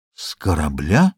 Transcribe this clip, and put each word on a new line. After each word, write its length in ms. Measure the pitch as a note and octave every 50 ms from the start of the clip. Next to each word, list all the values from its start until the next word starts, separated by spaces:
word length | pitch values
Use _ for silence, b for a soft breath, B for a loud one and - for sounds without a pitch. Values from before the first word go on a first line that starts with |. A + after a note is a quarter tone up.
| _ _ _
«С 220 | - - - -
корабля?» 800 | - - G2 E2+ D#2 D2+ D2 C#2 C#2 C#2+ D#2+ G2 C#3+ F#3 F#3+ -